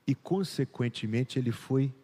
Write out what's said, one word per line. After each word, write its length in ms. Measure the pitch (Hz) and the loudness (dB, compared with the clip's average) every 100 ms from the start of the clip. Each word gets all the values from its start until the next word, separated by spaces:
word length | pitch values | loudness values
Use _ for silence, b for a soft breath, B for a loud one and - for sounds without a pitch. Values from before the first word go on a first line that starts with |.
| - | -2
e, 80 | |
consequentemente, 1300 | 135 - 185 190 - 135 - 120 - 110 113 127 135 | -2 0 0 0 -2 -2 0 -2 -2 -2 0 0 0
ele 120 | 120 | -2
foi 420 | 110 - 135 135 131 | -2 0 2 2 -2